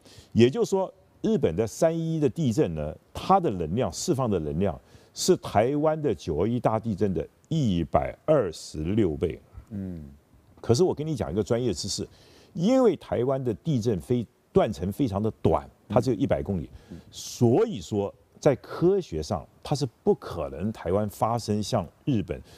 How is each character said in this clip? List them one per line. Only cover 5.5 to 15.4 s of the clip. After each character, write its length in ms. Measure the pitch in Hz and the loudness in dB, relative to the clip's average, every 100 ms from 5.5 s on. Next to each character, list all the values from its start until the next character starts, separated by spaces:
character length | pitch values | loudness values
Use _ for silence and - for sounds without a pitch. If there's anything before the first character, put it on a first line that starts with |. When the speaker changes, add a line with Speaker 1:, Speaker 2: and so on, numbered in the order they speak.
| - 120 147 | 2 2 2
Speaker 1:
湾 240 | 156 160 | 0 0
的 140 | 147 | -2
九 260 | 92 - 76 | -2 -2 0
二 80 | 101 | 0
一 100 | 120 | 0
大 220 | 117 110 | 0 0
地 140 | 113 | -2
震 180 | 92 104 | -2 0
的 160 | 85 73 _ _ | -2 -6 _ _
一 360 | 160 127 87 | -2 2 0
百 320 | 82 - 71 - | 2 0 0 -4
二 260 | - 151 98 | 2 2 2
十 320 | - - 78 | -4 -12 -6
六 320 | 78 - 95 | -2 2 2
倍。 260 | 73 82 - - - - | 0 -2 -4 -14 -20 -14
Speaker 2:
嗯。 340 | 104 95 85 73 69 _ - _ - | -10 -10 -10 -14 -20 _ -20 _ -8
Speaker 1:
可 140 | - | 0
是 80 | 120 | 4
我 120 | 180 | 4
跟 120 | 117 156 | 0 -4
你 80 | |
讲 160 | 143 69 | -4 -4
一 40 | |
个 80 | 90 | -2
专 200 | 104 117 | -2 0
业 100 | 123 | 0
知 140 | 87 101 | -2 -6
识， 220 | - 90 - - - - | -8 -8 -14 -20 -20 -14
因 280 | - 180 262 | -2 2 4
为 140 | 247 156 | 4 2
台 280 | - 104 | -2 -2
湾 180 | 123 135 | 0 -2
的 80 | 127 | -2
地 260 | 101 - 135 | -4 -2 0
震 220 | 110 95 | 0 -2
非， 260 | - 123 107 _ _ | -2 -2 -4 _ _
断 180 | 190 156 | 2 2
层 180 | 104 90 | 0 -4
非 160 | 104 139 | -2 -2
常 160 | 95 | 0
的 80 | 107 - | -2 0